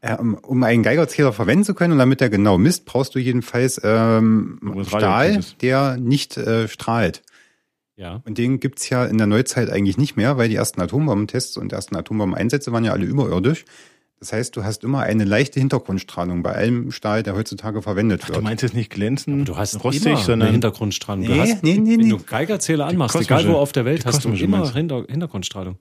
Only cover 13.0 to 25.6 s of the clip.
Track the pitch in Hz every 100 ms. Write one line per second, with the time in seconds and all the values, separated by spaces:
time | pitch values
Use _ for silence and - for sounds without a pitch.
13 | - 139 113 87 104 160 - - - _
14 | _ _ - 110 107 - 101 107 113 139
15 | - 107 101 104 139 - 135 135 - 95
16 | - - 87 87 87 92 107 120 123 -
17 | 107 107 104 98 110 101 113 107 107 98
18 | 110 92 - 87 107 110 127 120 107 98
19 | 104 139 - 143 139 87 101 107 123 143
20 | 170 147 98 113 110 110 113 - 107 95
21 | - 98 113 131 208 220 160 196 220 226
22 | 226 214 - 117 165 208 - 160 147 180
23 | 123 127 107 135 202 160 143 - 120 156
24 | 123 143 117 104 170 196 160 123 165 131
25 | - 143 175 101 87 101